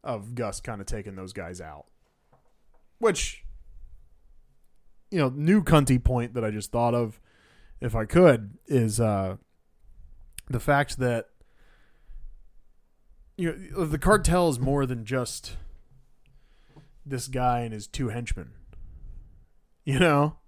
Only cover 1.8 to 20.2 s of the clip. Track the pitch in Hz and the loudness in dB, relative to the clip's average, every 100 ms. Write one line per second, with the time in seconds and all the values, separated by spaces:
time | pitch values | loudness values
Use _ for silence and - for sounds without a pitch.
1.8 | - _ _ _ _ _ _ _ _ _ | -20 _ _ _ _ _ _ _ _ _
2.8 | _ _ 226 190 - - - - - - | _ _ 2 2 -4 -8 -14 -16 -18 -18
3.8 | - - - - - - _ _ _ - | -18 -18 -20 -20 -20 -20 _ _ _ -20
4.8 | - - _ 185 135 135 151 208 160 156 | -20 -20 _ 0 0 2 4 4 6 6
5.8 | 135 127 113 123 117 120 110 107 101 117 | 6 4 4 0 -2 -2 -2 -4 -4 0
6.8 | 120 120 117 - _ _ _ _ - - | 2 2 -2 -6 _ _ _ _ -20 -8
7.8 | 123 110 110 170 180 120 104 117 - 135 | -4 -2 2 6 8 6 0 -16 0 2
8.8 | 113 107 113 101 95 95 _ _ _ _ | 2 2 0 2 -2 -6 _ _ _ _
9.8 | - - - - - - - 120 - 143 | -20 -20 -20 -20 -20 -20 -8 -4 2 2
10.8 | 143 - 127 117 - _ - _ - _ | 0 -2 0 0 -4 _ -20 _ -20 _
11.8 | _ _ - - - - - - - _ | _ _ -18 -14 -14 -16 -20 -20 -20 _
12.8 | _ _ _ - - - 170 160 190 180 | _ _ _ -20 -20 -6 -6 -6 -12 -6
13.8 | 165 151 175 208 156 180 170 127 131 143 | -2 0 4 4 6 4 4 2 0 0
14.8 | 135 123 107 131 120 - - - - - | 0 -4 -4 -4 -4 -8 -12 -12 -12 -18
15.8 | - - _ _ - - _ _ _ - | -20 -20 _ _ -20 -20 _ _ _ -20
16.8 | - - - 131 120 127 123 120 117 110 | -20 -20 -10 -8 -6 0 2 2 -2 -8
17.8 | 104 - 127 120 120 - 76 - - - | -10 -4 -4 -4 -4 -6 -6 -18 -20 -18
18.8 | - - - - - - - _ _ _ | -16 -16 -16 -16 -18 -20 -20 _ _ _
19.8 | - 135 175 143 | -2 4 6 6